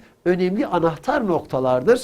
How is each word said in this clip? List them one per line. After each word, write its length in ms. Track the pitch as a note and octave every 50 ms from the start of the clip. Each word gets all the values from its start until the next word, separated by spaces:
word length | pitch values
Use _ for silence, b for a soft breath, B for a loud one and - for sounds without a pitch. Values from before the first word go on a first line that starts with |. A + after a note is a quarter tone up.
| b b b b -
önemli 420 | F3 F3+ F3 F#3 F3+ F#3+ G#3+ -
anahtar 600 | - F#3 E3+ D#3+ E3 D3+ - - B3+ D4 D4 A3+
noktalardır. 760 | F#3+ E3 C#3+ - - - C3 C3 B2+ B2+ B2+ C3 G#3 B3 B3+